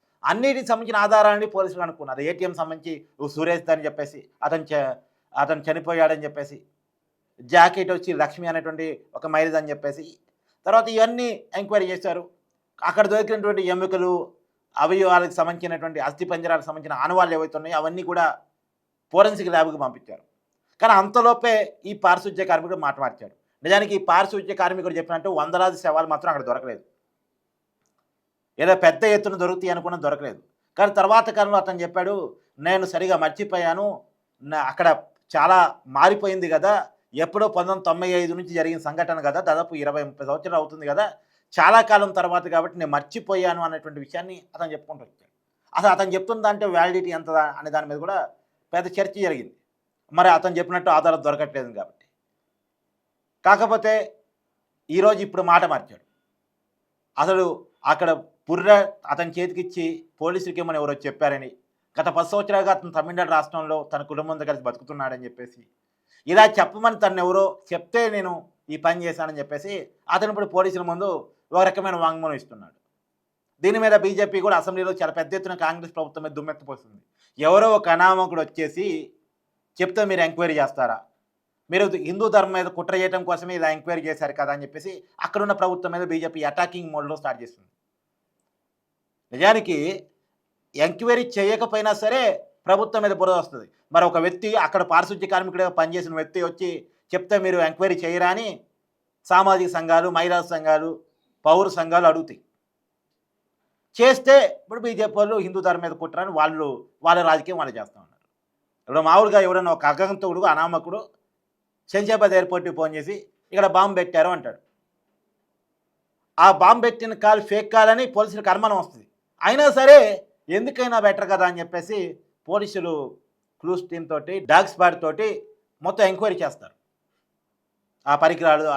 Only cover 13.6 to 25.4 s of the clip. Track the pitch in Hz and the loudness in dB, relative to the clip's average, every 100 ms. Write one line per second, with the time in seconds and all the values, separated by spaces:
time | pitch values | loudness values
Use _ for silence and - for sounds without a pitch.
13.6 | 180 180 185 185 180 175 - _ _ _ | -2 -2 -2 -2 -2 -2 -6 _ _ _
14.6 | _ - 160 190 185 175 175 170 165 170 | _ -2 0 2 2 2 0 -2 -4 -4
15.6 | 175 160 160 151 135 147 180 170 170 160 | -8 -8 -8 -6 -8 -6 -8 -6 -2 -2
16.6 | 151 156 151 131 156 180 170 160 160 156 | -4 -14 -10 -4 0 2 2 0 -4 -8
17.6 | 160 160 160 180 175 175 160 - _ _ | -6 -4 -4 -8 -6 0 0 -2 _ _
18.6 | _ _ _ _ _ 175 214 208 175 165 | _ _ _ _ _ 4 4 2 0 2
19.6 | 160 151 131 123 - 90 _ _ _ _ | 2 -2 -8 -8 -20 -20 _ _ _ _
20.6 | _ - 226 196 202 240 233 240 240 214 | _ 0 4 4 4 4 4 4 2 0
21.6 | 190 - 190 208 180 180 202 175 180 160 | -2 -10 -14 -2 2 2 -2 -6 -2 -2
22.6 | 170 185 143 135 127 - 101 _ _ _ | -2 -6 -6 -4 -6 -8 -20 _ _ _
23.6 | 156 202 208 196 185 175 - 202 180 196 | 0 0 0 -4 2 2 2 -4 -8 -4
24.6 | 180 185 175 160 165 165 190 160 | -4 -2 -8 -8 -8 -6 -4 -4